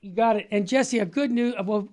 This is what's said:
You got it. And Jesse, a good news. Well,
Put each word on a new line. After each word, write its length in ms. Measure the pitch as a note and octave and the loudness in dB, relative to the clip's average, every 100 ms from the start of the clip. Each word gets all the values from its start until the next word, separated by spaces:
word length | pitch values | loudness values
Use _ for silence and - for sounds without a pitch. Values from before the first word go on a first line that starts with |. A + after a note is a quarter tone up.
You 100 | G3 | -8
got 240 | F3+ A3+ G#3+ | 0 2 0
it. 120 | - | 0
And 160 | G#3 F#3+ | -2 0
Jesse, 320 | C4 B3+ A#3 | 0 2 0
a 60 | |
good 260 | F3+ C#4 C#4 | 0 0 0
news. 240 | A#3+ A#3+ G#3+ | 2 0 -2
Well, 240 | F#3+ G#3+ G#3 | -2 -2 -2